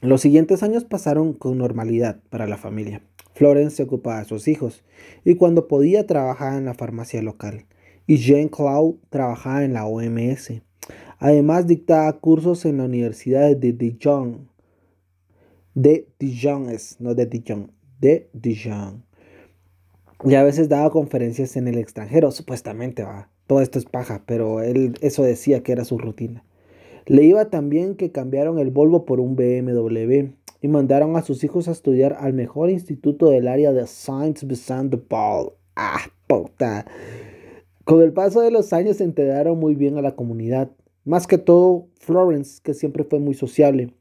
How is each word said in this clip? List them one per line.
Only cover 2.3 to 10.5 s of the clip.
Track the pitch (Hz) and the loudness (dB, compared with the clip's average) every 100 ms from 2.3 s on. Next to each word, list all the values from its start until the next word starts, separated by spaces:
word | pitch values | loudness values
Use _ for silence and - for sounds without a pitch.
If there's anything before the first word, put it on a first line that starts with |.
| 113 107 | -10 -8
la | 101 | -8
familia. | 101 107 104 101 _ _ - | -10 -10 -10 -12 _ _ -20
Florence | - 143 143 147 147 | 2 4 4 2 -2
se | |
ocupaba | 131 131 123 113 | -6 -4 -6 -8
de | 107 | -8
sus | 110 123 | -8 -4
hijos | 151 123 - _ _ - - | -4 -4 -10 _ _ -20 -6
y | - 180 | 0 4
cuando | 175 170 165 | 4 2 0
podía | 143 143 202 208 | 0 2 2 0
trabajaba | 156 131 123 139 135 | -2 -2 -6 -6 -6
en | 131 | -8
la | |
farmacia | 120 117 117 117 117 | -8 -10 -10 -10 -8
local | 110 107 104 107 - _ _ _ - | -8 -10 -12 -14 -18 _ _ _ 2
y | 151 | 2
Jean-Claude | 120 143 151 - 143 139 160 170 _ | 6 4 2 -2 -2 2 0 -2 _
trabajaba | 143 127 120 135 135 | -4 -4 -4 -6 -2
en | 139 | -2
la | 120 107 | -2 -6
O | 110 | -6
M | 117 117 120 | -4 -4 -4
S. | 131 - | -6 -10